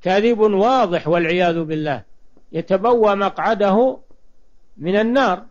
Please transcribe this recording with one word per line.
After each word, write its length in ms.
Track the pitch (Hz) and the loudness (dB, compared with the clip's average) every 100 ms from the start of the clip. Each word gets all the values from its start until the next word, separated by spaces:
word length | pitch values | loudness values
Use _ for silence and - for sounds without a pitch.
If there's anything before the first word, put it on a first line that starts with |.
كذب 380 | 185 190 220 233 | 0 2 2 2
واضح 680 | 214 196 214 262 214 170 151 | 2 2 2 2 0 -2 0
والعياذ 560 | 170 165 180 175 170 | 0 0 0 0 0
بالله، 400 | 160 156 151 127 - - - - - | -4 -4 -4 -6 -10 -20 -20 -20 -12
يتبوى 640 | 160 165 190 220 240 214 196 | -10 -2 -2 2 2 2 2
مقعده 800 | 196 - 170 220 202 196 262 262 - - - - - - - - | -2 -2 -4 0 2 2 2 -2 -14 -20 -20 -20 -20 -20 -20 -10
من 180 | 156 202 | -4 0
النار. 500 | 226 254 247 180 - | 0 2 0 -2 -8